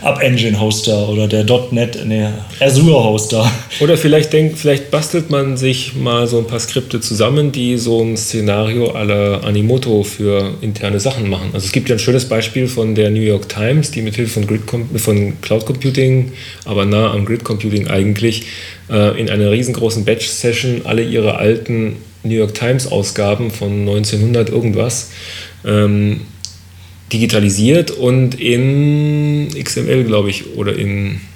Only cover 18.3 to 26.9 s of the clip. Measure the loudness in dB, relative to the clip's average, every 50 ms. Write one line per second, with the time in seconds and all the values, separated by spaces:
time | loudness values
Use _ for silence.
18.3 | 0 -2 -8 -10 -14 -14 -16 -16 -18 -18 -10 -2 2 2 4 4 2 0 -2 -2
19.3 | 0 2 2 4 4 2 0 -2 -2 0 0 0 0 0 0 0 0 0 -2 -8
20.3 | -6 -2 -2 0 0 0 0 -2 -2 -2 -2 -2 0 0 0 0 0 2 2 2
21.3 | 0 2 2 2 2 2 0 -4 -2 -2 -2 -4 -4 -8 -12 -18 -20 -8 -4 -2
22.3 | 0 2 0 0 0 -2 0 0 0 0 0 -2 -2 -2 -2 -2 -2 -2 0 0
23.3 | 0 0 -2 -4 -4 -4 -4 -4 -2 -2 0 0 0 0 0 0 0 0 2 2
24.3 | 4 2 2 2 0 0 0 0 0 0 0 -2 -2 -6 -8 -10 -16 -16 -16 -14
25.3 | -14 -14 -16 -16 -20 -10 -4 0 2 2 4 4 2 2 2 0 0 -2 -6 -12
26.3 | -16 -16 -16 -16 -16 -16 -20 -20 -20 -20 -20 -20